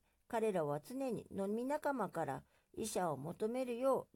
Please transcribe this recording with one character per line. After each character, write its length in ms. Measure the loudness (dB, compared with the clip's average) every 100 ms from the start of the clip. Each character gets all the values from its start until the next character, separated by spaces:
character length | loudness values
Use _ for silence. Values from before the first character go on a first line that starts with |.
| _ _ -4
彼 240 | 0 2
ら 140 | 2
は 160 | 2 0
常 320 | -4 -4 -2
に 140 | -2 -6
飲 160 | -4 -2
み 180 | 0
仲 280 | 0 0 0
間 160 | 0 0
か 160 | 0
ら 180 | -2 -2 -8 _ _ -6
医 120 | -2
者 240 | 0 0
を 40 | 0
求 320 | -4 -2 -2
め 160 | 0
る 140 | -2 2
よ 300 | 4 2 0